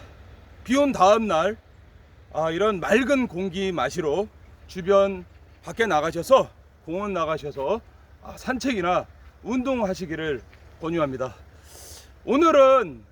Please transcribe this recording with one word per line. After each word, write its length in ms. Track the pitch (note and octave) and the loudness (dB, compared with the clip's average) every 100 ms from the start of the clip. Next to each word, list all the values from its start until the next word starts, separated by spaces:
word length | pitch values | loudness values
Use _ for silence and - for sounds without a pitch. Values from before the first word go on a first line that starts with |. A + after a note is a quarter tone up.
| - - - - - - | -20 -20 -20 -20 -20 -18
비 120 | - C4+ | -2 2
온 160 | C#4+ | 2
다음 340 | F3 F#3+ A3+ G#3+ | 4 4 4 2
날, 320 | D#3+ F#3 A3+ _ - - - - - - | 0 0 -4 _ -20 -20 -20 -20 -20 -12
아, 180 | D3+ D#3+ | -6 -4
이런 280 | E3+ G#3+ F#3+ | 0 0 0
맑은 480 | C#3+ A3+ B3+ C4+ A#3+ | 2 2 2 0 0
공기 440 | E3 F#3+ F3 F#3+ | -4 -6 -4 -4
마시러 560 | E3 C3 D#3+ D#3 D#3+ G#3+ - - - - | -2 -4 -2 -2 -2 -4 -10 -20 -20 -16
주변 580 | F#3 F3 G3 G3 F#3 F3 - - - | -10 2 4 4 -2 -12 -20 -20 -20
밖에 240 | E3 - - | -16 -4 0
나가셔서, 640 | D#3 D#3+ E3 D#3+ C4 D3 - _ _ - | 0 0 -4 4 4 4 -8 _ _ -10
공원 280 | F3+ G#3 | -8 -6
나가셔서, 680 | F3+ D#3 D#3 C#3+ C3+ C#3 A3+ - - - - | -4 -4 -4 -6 -6 -4 -4 -6 -20 -20 -20
아, 160 | - - | -20 -14
산책이나 720 | - B3+ C4+ G#3+ E3+ E3+ - - - - | -6 -4 -4 -2 0 -2 -2 -18 -20 -18
운동하시기를 1000 | F#3 C4 B3+ B3+ G3 F#3 F3 D#3 D#3+ B2 - - - - | -6 -4 -2 -2 -2 -6 -8 -8 -6 -6 -8 -20 -20 -12
권유합니다. 520 | E3 E3+ C#3+ C3 B2+ - - - - - - - - - - | -6 -2 -2 -4 -8 -10 -20 -20 -20 -20 -20 -20 -20 -16 -2
오늘은 800 | C4+ E4 D4 C4 C4+ F3+ A#2 G#2 | 2 4 6 6 6 2 -8 -20